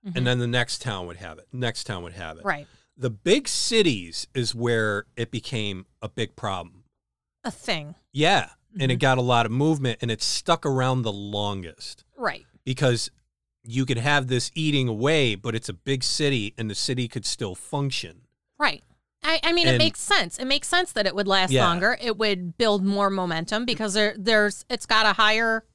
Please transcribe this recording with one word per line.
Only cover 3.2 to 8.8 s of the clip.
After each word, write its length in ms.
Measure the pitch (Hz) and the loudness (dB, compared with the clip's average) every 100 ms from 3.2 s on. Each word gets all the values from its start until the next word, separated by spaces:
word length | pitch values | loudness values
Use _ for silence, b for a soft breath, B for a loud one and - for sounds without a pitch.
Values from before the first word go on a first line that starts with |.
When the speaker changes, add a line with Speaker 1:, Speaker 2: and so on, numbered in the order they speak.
| - 240 269 | 2 2 2
Speaker 2:
cities 800 | - - 226 185 110 87 82 - 135 | -2 2 4 4 2 -4 -10 -8 -4
is 180 | 117 | -4
where 520 | 117 120 117 110 104 - - | -2 0 2 2 -2 -4 -8
it 140 | 117 | -6
became 560 | 123 - 120 104 95 95 _ | -6 -6 -6 -4 -8 -12 _
a 40 | 107 | -12
big 280 | - 110 - | -6 -6 -4
problem. 480 | 110 95 87 95 _ _ _ _ _ _ | -6 -4 -8 -18 _ _ _ _ _ _
Speaker 1:
A 60 | - | -12
thing. 460 | - - 175 147 170 _ | -10 -6 -6 -6 -16 _
Speaker 2:
Yeah. 360 | 139 156 190 90 _ _ | 0 4 4 0 _ _
And 120 | - | -4